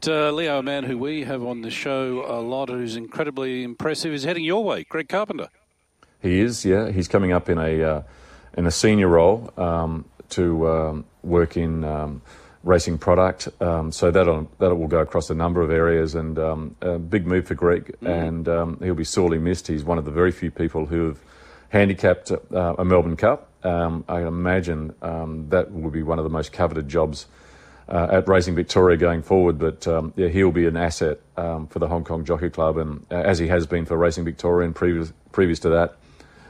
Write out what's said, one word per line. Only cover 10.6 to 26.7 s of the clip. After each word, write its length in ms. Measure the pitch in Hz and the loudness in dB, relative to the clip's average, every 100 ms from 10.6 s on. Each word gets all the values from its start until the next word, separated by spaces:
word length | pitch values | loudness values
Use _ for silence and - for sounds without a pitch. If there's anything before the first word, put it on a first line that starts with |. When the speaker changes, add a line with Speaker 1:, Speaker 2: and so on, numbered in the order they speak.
| 80 | 2
Speaker 2:
um, 360 | 80 78 76 - _ | 2 -2 -6 -12 _
work 340 | 87 87 82 85 | 0 2 2 0
in, 280 | 82 80 | -2 -2
um, 380 | 78 76 76 69 - - - _ | -4 -4 -6 -10 -16 -20 -20 _
racing 360 | 87 90 90 80 | 2 2 2 -2
product. 500 | - 87 92 - - - | 2 4 4 0 -10 -4
Um, 280 | 87 82 78 | -2 -2 -4
so 200 | - 90 | 0 2
that'll, 380 | 92 87 78 78 - | 4 4 2 -4 0
that 160 | 95 87 | 2 2
will 100 | 78 | 0
go 120 | 82 | 0
across 300 | 78 87 80 | 0 -2 -2
a 40 | |
number 280 | 80 85 87 | -2 0 0
of 80 | 80 | 2
areas, 440 | 82 82 82 80 | 2 2 2 0
and, 240 | 80 80 78 | -4 -6 -4
um, 380 | 80 78 78 - | -4 -4 -8 -6
a 160 | 90 85 | -6 -4
big 280 | 82 101 87 | -2 -2 0
move 200 | 92 90 | -2 -2
for 60 | |
Greg, 420 | 90 87 87 - - | 0 2 2 -2 -8
Speaker 1:
Mm. 60 | 90 85 82 | -4 -2 -2
Speaker 2:
and, 200 | 82 82 | -4 -2
um, 300 | 85 82 - | -2 -2 -4
he'll 120 | 92 | -4
be 80 | 82 | -4
sorely 360 | 80 - 87 82 | -2 0 2 2
missed. 280 | 85 92 - | 0 -2 -4
He's 160 | 78 | -4
one 140 | 73 85 | -2 -2
of 60 | |
the 60 | 73 | -2
very 200 | 78 90 | 2 2
few 200 | 90 85 | 0 -6
people 360 | - 80 80 78 | -4 -4 -2 -2
who 200 | 85 82 | -2 -2
have 120 | 71 - - - - _ | -4 -14 -20 -20 -20 _
handicapped, 600 | 101 101 92 98 90 - | 2 4 4 2 2 -2
uh, 440 | 90 - 92 87 85 | -6 -2 -2 0 0
a 60 | |
Melbourne 320 | 90 90 82 80 | 4 4 4 2
Cup. 320 | 107 147 - _ | 2 0 -6 _
Um, 400 | 92 85 85 82 - | -2 0 -2 -4 -4
I 120 | 87 | -4
imagine, 720 | 85 85 90 92 85 78 78 - | -4 -2 0 0 -2 -6 -8 -10
um, 440 | 85 82 80 78 76 | -8 -8 -8 -10 0
that 240 | 90 - | 0 0
will 180 | 78 80 | -6 -6
be 120 | 78 | -4
one 160 | 76 80 | -2 -2
of 60 | |
the 60 | 78 | -2
most 220 | 80 78 | -4 -6
coveted 360 | - 87 | -2 -2